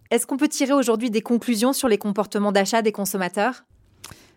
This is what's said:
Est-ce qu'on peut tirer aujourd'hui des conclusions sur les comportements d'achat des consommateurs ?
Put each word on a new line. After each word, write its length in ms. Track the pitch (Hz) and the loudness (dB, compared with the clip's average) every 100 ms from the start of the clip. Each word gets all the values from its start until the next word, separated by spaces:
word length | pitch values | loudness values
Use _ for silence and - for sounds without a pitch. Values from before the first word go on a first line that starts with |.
| - | -2
Est-ce 160 | 240 - | -2 -2
qu'on 120 | 269 | -2
peut 120 | 294 | -2
tirer 240 | - 269 | 0 2
aujourd'hui 380 | 277 240 226 247 | 2 2 0 0
des 100 | 214 | -2
conclusions 500 | 214 240 - 226 240 | 0 -2 0 0 0
sur 160 | 269 262 | 0 2
les 120 | 202 | 0
comportements 520 | 214 196 202 208 208 | 0 -2 -2 0 2
d'achat 300 | 196 196 226 | 2 2 2
des 100 | 220 | 0
consommateurs ? 720 | 208 196 196 180 190 214 254 _ _ _ _ - - - | -2 -4 -2 -4 0 -2 -2 _ _ _ _ -20 -20 -20